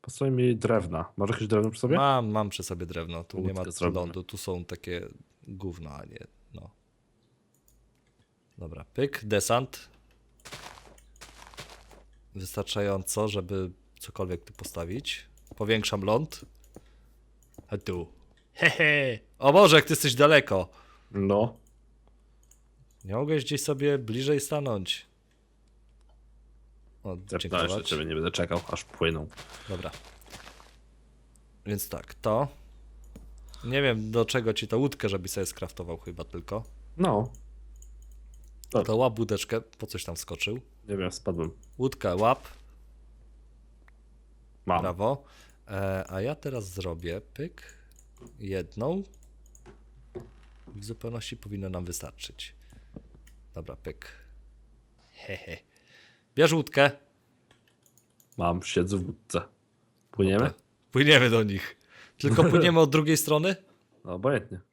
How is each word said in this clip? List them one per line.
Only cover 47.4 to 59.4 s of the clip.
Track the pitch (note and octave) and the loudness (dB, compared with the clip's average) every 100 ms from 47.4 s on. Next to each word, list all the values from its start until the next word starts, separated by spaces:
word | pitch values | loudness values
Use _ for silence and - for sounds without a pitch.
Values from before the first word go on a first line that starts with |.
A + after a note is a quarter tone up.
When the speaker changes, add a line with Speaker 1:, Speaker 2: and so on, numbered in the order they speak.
| D#3+ - - - - - - - - - | -12 -12 -20 -20 -20 -20 -20 -20 -20 -12
Speaker 2:
Jedną. | G2 F#2+ F2 - C3 F#3 G3 - - - - - - - - - - - - - - - - | -6 -4 -6 -4 -4 -4 -8 -18 -20 -20 -20 -20 -20 -20 -20 -20 -18 -16 -16 -20 -20 -20 -18
W | G#2+ G#2 | -14 -12
zupełności | A2+ A#2 A#2 - A#2 | -10 -8 -8 -10 -14
powinno | G2+ G2+ F#2+ | -10 -8 -6
nam | F2+ F2 | -6 -8
wystarczyć. | F2 - - - - - - - - - - - - - - - - | -10 -12 -14 -18 -16 -18 -18 -20 -20 -20 -20 -20 -20 -20 -20 -18 -16
Dobra, | D2+ C2 | -14 -12
pyk. | - - - - - - - - _ _ _ _ _ - | -14 -14 -18 -20 -20 -20 -20 -20 _ _ _ _ _ -20
Hehe. | - F#2+ - D#2+ _ _ _ - - _ _ - | -14 -12 -12 -16 _ _ _ -20 -20 _ _ 4
Bierz | D#3 | 4
łódkę. | D#3+ C3+ - C#3 - _ _ _ _ _ _ _ _ _ _ _ _ _ - | 4 0 4 4 2 _ _ _ _ _ _ _ _ _ _ _ _ _ -2
Speaker 1:
Mam, | E2+ F2 | 0 0
siedzę | - F#2+ F#2 G2+ | 0 0 0 -2
w | D#2+ | -4
łódce. | D2 _ E2+ | -10 _ -6